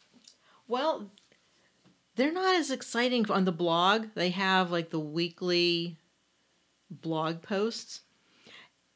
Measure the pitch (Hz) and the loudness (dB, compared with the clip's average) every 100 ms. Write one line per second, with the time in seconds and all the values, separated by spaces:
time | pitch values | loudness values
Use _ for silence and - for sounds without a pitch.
0 | _ _ - _ _ _ - 247 311 294 | _ _ -20 _ _ _ -6 -2 -2 -2
1 | 202 - _ _ _ _ _ _ _ _ | -8 -18 _ _ _ _ _ _ _ _
2 | _ 214 285 359 381 359 269 254 - 233 | _ 0 0 2 2 2 0 -4 -4 0
3 | 247 247 214 196 185 160 175 165 180 220 | 2 2 2 2 2 0 2 4 4 2
4 | 220 - 180 180 190 190 180 175 165 165 | -2 -2 -2 0 2 2 2 -2 -2 -6
5 | 151 160 170 - 180 175 175 170 170 160 | -4 -2 -4 -4 0 2 2 0 -4 -10
6 | _ _ _ _ _ _ _ _ - 143 | _ _ _ _ _ _ _ _ -20 -12
7 | 160 160 160 170 - 202 226 - - - | -4 -2 -2 -4 -4 -2 -2 -6 -14 -18
8 | _ _ _ _ - - - _ _ | _ _ _ _ -20 -20 -20 _ _